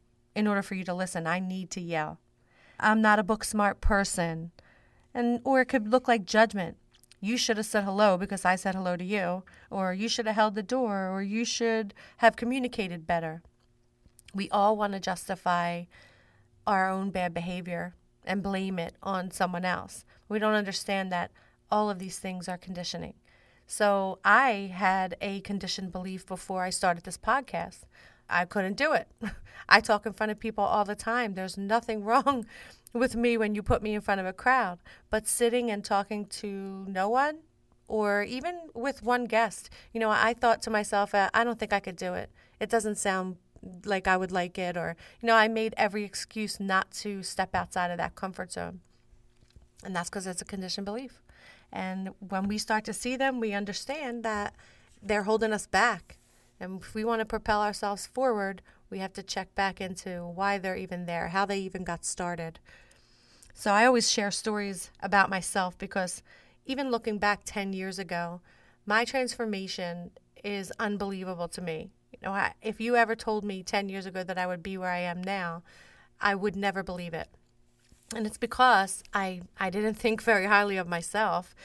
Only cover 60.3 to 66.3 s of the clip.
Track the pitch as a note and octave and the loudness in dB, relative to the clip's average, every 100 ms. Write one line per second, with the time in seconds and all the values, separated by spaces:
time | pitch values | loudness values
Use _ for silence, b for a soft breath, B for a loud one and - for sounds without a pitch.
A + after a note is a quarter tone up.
60.3 | F3 G3 G3+ F#3+ F#3 F#3 F3+ F3 E3+ E3+ | -2 0 0 -2 -4 -6 -8 -4 -4 -2
61.3 | F#3 G3 G3+ F#3+ F3+ F3+ E3+ - - F3+ | 0 0 -2 -4 -6 -6 -6 -6 -4 -4
62.3 | E3+ E3 D#3+ b b b b b b b | -4 -8 -12 b b b b b b b
63.3 | b b - G#3+ G3+ A#3+ B3 A3 - G3+ | b b -6 2 6 8 6 4 0 0
64.3 | F#3+ A3 G#3 G3+ F#3 - _ G3 G3+ F#3+ | -2 -4 -2 -4 -6 -10 _ 2 4 6
65.3 | F#3+ F3 G3+ F3+ F3+ G3 G3+ F#3 - b | 2 -2 0 -2 -4 -6 -2 -2 -6 b